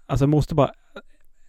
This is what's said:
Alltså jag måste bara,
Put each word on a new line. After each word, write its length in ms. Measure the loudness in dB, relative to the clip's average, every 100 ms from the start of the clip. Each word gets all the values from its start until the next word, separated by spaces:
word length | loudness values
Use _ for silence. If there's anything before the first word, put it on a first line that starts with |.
| -6
Alltså 160 | 0
jag 80 | 2
måste 240 | 0 0
bara, 160 | 0 0 -2 _ -20 -20 -20 -20 -20